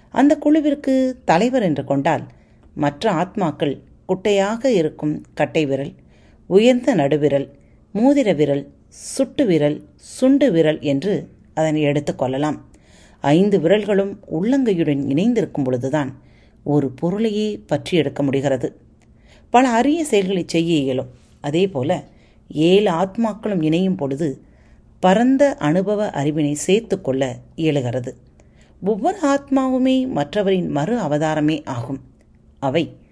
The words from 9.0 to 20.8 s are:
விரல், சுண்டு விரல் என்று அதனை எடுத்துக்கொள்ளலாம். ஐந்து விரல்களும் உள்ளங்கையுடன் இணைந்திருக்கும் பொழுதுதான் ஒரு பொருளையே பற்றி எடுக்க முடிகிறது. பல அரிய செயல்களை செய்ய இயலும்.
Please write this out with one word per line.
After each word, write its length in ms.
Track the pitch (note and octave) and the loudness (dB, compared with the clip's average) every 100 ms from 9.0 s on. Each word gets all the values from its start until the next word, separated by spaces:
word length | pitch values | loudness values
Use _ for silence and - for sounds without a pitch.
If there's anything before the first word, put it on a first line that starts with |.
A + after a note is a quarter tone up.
| - - C4+ - A#3 | -12 -4 -4 0 2
விரல், 380 | D#3 D3 D3+ - _ | 2 2 -2 -10 _
சுண்டு 560 | - - C4 C#4 C#4 | -18 0 2 4 4
விரல் 280 | E3 D#3 D#3 | 4 2 2
என்று 500 | C#3+ C#3 F#3+ E3 - - - | -2 -2 -2 -4 -6 -20 -10
அதனை 300 | - D#3+ D3+ | -2 0 0
எடுத்துக்கொள்ளலாம். 760 | C#3+ C3+ - - B2+ C3 D3+ - - - _ - - - | 0 0 -4 -4 -4 -2 -4 -6 -12 -20 _ -20 -20 -6
ஐந்து 380 | C#3+ D#3+ G#3 G3 | 2 4 4 2
விரல்களும் 600 | E3 G#3+ G3+ G3 G3 - - | 2 2 2 -2 -2 -8 -8
உள்ளங்கையுடன் 800 | D#3+ G#3+ C#4 A#3+ E3+ D#3+ C#3 C#3 | -4 0 0 2 0 0 0 0
இணைந்திருக்கும் 540 | C#3 A3+ A3 D#3 - | 0 0 0 -2 -2
பொழுதுதான் 560 | B2+ B2 C3 D3+ C3+ - - - _ _ | -4 -2 -2 -2 -4 -8 -20 -20 _ _
ஒரு 260 | C#3+ D3 C3+ | -2 0 0
பொருளையே 680 | B2+ E3+ G3+ A3+ G#3 G#3+ G#3 - | -4 -4 -2 -2 -2 -4 -6 -6
பற்றி 320 | D3 - F3 | -6 0 0
எடுக்க 260 | C#3 - | 0 -2
முடிகிறது. 540 | C#3 C3+ C#3 C3 D3+ - _ _ _ _ - - - | -2 0 0 -2 -4 -10 _ _ _ _ -20 -20 2
பல 200 | A#3+ C4 | 2 4
அரிய 360 | A3+ C4+ E4+ D4+ | 2 2 0 2
செயல்களை 380 | G3+ F#3+ F#3+ - | 0 2 -2 -2
செய்ய 300 | E3 E3 | -2 2
இயலும். 320 | D#3 | 0